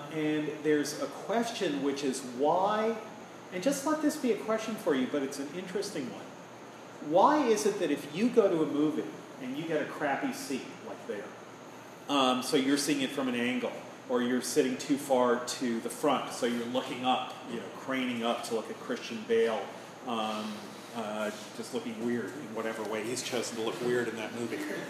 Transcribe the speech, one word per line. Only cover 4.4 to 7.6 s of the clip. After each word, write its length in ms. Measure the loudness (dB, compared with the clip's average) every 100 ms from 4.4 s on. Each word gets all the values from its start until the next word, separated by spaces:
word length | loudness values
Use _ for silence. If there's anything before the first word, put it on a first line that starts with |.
| 2 0 0 -2
for 200 | 2 4
you, 120 | 4
but 100 | 0
it's 180 | -2 -4
an 80 | -6 -6
interesting 500 | -6 -4 -4 -4 -6
one. 1000 | -6 -12 -14 -16 -16 -16 -16 -16 -10 2
Why 340 | 6 8 6 6
is 200 | 6